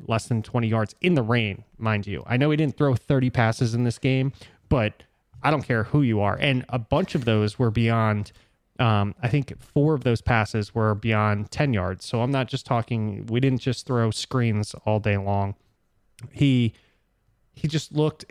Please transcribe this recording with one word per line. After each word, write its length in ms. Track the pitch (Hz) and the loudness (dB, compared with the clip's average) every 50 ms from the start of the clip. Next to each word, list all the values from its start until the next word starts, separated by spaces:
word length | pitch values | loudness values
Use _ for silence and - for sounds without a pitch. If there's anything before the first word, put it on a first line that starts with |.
| - | -6
less 220 | - 113 107 - - | -4 -4 -4 -2 -2
than 160 | 120 110 107 | -2 -4 -2
twenty 240 | - - 123 117 110 | -2 -2 -2 0 0
yards 260 | 113 113 110 - - - | 0 0 -2 -4 -6 -4
in 140 | - 180 180 | 0 2 2
the 80 | 143 113 | 2 2
rain, 400 | 107 120 120 110 104 95 - - - _ - | 2 2 2 2 0 -4 -6 -12 -20 _ -6
mind 260 | 113 113 107 101 98 | -2 0 0 0 -2
you. 180 | 101 98 65 - - | -4 -8 -8 -4 -2
I 100 | 120 123 | 0 2
know 140 | 143 151 | 2 2
he 60 | 151 151 | 2 2
didn't 200 | 156 139 - - | 0 -2 0 0
throw 160 | 151 139 123 | 0 2 2
thirty 380 | - - - 143 131 127 127 | 0 0 0 0 2 2 2
passes 420 | - 131 117 110 113 - 127 113 113 | 2 2 2 2 2 0 -2 0 0
in 120 | 120 123 | 0 0
this 120 | 120 113 - | -2 -2 -2
game, 360 | - 131 131 131 131 139 - - - - - _ _ _ | -2 0 0 2 0 -2 -4 -6 -14 -20 -20 _ _ _
but 320 | 151 131 107 107 - - - _ _ _ _ _ - - | 0 2 2 0 -2 -8 -16 _ _ _ _ _ -18 -4
I 80 | - 139 | 0 0
don't 140 | 156 139 - | 0 0 0
care 220 | - 127 113 110 | 0 0 -2 0
who 180 | - - 147 143 | 0 2 2 2
you 160 | 120 110 104 | 2 2 2
are. 180 | 101 101 95 - | 2 0 0 0
And 260 | - 147 131 127 123 - | 0 0 0 0 -2 -4
a 80 | 120 123 | -6 -6
bunch 380 | 110 - 143 156 190 - - | -2 0 0 0 0 0 -2
of 100 | 160 120 | -2 0
those 320 | 120 110 107 104 104 - - | 2 2 2 2 0 0 0
were 140 | 127 113 | -2 0
beyond 600 | 110 117 117 113 117 113 110 107 107 104 101 - - - _ _ _ _ _ _ _ - 127 | 2 0 0 2 2 2 2 2 0 -2 -4 -8 -12 -20 _ _ _ _ _ _ _ 0 2
um, 320 | 113 107 101 101 101 - - | 4 4 4 2 0 -2 -4
I 60 | - 113 | -4 0
think 160 | - 143 131 - - - | 0 0 -2 -4 -8 -16
four 320 | - - _ 147 143 156 156 | -18 -4 _ 2 2 2 2
of 100 | 131 123 | 2 2
those 180 | 131 117 - | 0 0 0
passes 540 | - - 123 110 107 - - 110 101 - - | 0 0 2 2 0 0 -2 -4 -4 -2 -2
were 180 | 117 110 107 104 | 0 0 2 0
beyond 560 | 101 - 113 110 107 107 107 104 104 104 - | 0 0 0 2 2 2 2 0 -2 -4 -6
ten 220 | - - 151 139 120 | -2 -2 0 0 2
yards. 320 | 98 90 92 95 - - | 0 0 -2 -4 -6 -8
So 160 | - - 117 | -6 -4 -2
I'm 100 | 117 131 | -2 0
not 160 | 139 131 127 - | 0 -2 -2 -2
just 180 | - 131 - | -6 -8 -4
talking, 600 | - 127 117 113 - 120 113 107 107 98 104 101 113 | -2 -2 -2 -2 -2 -2 -2 -2 -4 -6 -8 -6 -4
we 120 | 113 120 | -2 0
didn't 220 | 131 135 131 117 | 2 2 0 0
just 240 | - 131 120 - - - | -2 -4 -4 -4 -4 -2
throw 240 | 127 120 113 110 | 0 2 2 0
screens 640 | 104 - - - - 127 120 117 107 104 104 - - - - | 0 -4 -6 -4 -2 0 0 2 0 0 -2 -4 -8 -6 -2
all 140 | 107 107 107 | 0 0 0
day 180 | 101 104 101 98 | 2 0 0 0
long. 380 | 98 98 101 101 98 98 98 - _ _ _ _ _ _ _ _ _ _ _ - 117 - | 0 0 0 0 -2 -2 -6 -10 _ _ _ _ _ _ _ _ _ _ _ -20 -18 -16
He, 420 | - - 151 139 131 123 120 110 - - _ _ _ _ _ _ _ _ _ _ _ _ _ _ _ | -2 0 2 4 4 4 2 0 -2 -6 _ _ _ _ _ _ _ _ _ _ _ _ _ _ _
he 140 | - - 151 | -6 -6 -4
just 260 | 156 151 - - - | -4 -4 -6 -4 -2
looked, 320 | 147 151 151 - - - - | 0 0 0 -2 -6 -14 -6